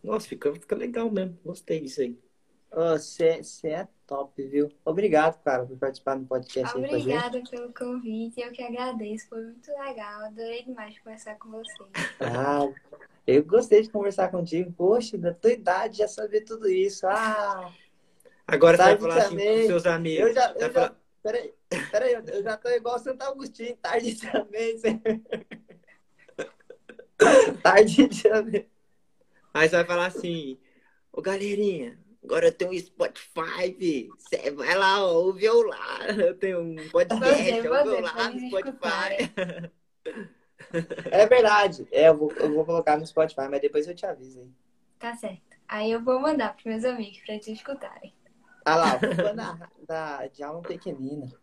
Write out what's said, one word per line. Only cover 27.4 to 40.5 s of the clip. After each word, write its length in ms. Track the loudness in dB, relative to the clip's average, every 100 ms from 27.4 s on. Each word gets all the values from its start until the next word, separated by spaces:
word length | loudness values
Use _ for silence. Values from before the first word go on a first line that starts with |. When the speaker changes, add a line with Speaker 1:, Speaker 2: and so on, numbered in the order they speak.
| 6 4
Speaker 2:
tarde 460 | 6 8 8 6 4
te 200 | 4 2
amei. 400 | 2 0 -6 -6 _ _ _ _ _ _ _ _
Speaker 1:
Aí 160 | 2 4
você 80 | 4
vai 80 | 2
falar 200 | 0 -2
assim, 520 | -4 -8 -6 -8 -14 _ _ _ _ _
"Ô, 100 | -8
galerinha, 760 | -4 -4 -4 0 0 -2 -8 -14 _ _
agora 240 | -4 2 2
eu 40 |
tenho 200 | 2 -4
um 60 | -4
Spotify, 920 | -10 _ -4 -4 -12 -8 -8 -4 -4 -2
fi. 320 | -2 -2 -6 -18
Cê 320 | -8 -4 -4
vai 240 | -4 0 2
lá, 280 | 4 4 2
ó, 80 | 2
ouve 200 | 2 2
eu 180 | 4 4
lá. 440 | 2 -4 -10 -8 -4
Eu 280 | 0 0 0
tenho 240 | -4 -4
um 280 | -6 -10 -2
podcast, 320 | 0 2 2
Speaker 3:
Vou 240 | 4 4
ver, 100 | 4 0
Speaker 1:
ouve 120 | 0
Speaker 3:
vou 80 | 2
Speaker 1:
eu 60 | 2 0
Speaker 3:
ver, 40 |
Speaker 1:
lá 100 | -2
Speaker 3:
pra 160 | -4 -4
Speaker 1:
no 60 | -4
Speaker 3:
eles 120 | -6
Speaker 1:
Spotify." 200 | -6 -6
Speaker 3:
escutarem. 500 | -6 -4 -4 -4 -4 -6
Speaker 1:
<laughs> 40 | -4 -8 -8 -16 _ _ _ -14 -12 -16 _ _